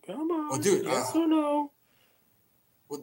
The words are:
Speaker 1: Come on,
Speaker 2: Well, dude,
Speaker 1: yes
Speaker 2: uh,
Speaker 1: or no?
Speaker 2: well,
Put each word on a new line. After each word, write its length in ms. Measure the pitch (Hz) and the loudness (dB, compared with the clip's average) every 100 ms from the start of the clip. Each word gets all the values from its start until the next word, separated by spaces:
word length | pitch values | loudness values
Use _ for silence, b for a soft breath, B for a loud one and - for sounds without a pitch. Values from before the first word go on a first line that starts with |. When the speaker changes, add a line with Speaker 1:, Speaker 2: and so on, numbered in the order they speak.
| - | -12
Speaker 1:
Come 240 | 208 320 | -6 -2
on, 180 | 339 302 | -2 -2
Speaker 2:
Well, 80 | 277 | 0
dude, 260 | 202 185 | 2 2
Speaker 1:
yes 280 | - 131 113 | 2 -2 0
Speaker 2:
uh, 60 | 311 | 0
Speaker 1:
or 60 | 320 | 4
no? 460 | 311 294 294 294 _ _ _ _ _ _ _ _ _ _ _ _ | 2 2 0 -2 _ _ _ _ _ _ _ _ _ _ _ _
Speaker 2:
well, 100 | 143 | -12